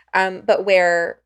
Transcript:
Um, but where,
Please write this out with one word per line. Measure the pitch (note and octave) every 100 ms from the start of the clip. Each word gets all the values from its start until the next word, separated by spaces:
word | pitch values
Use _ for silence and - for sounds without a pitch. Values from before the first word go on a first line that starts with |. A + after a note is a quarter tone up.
| _
Um, | F#3+ F#3+ F#3
but | - G3+ G3
where, | F#3 F3 E3+ E3+ -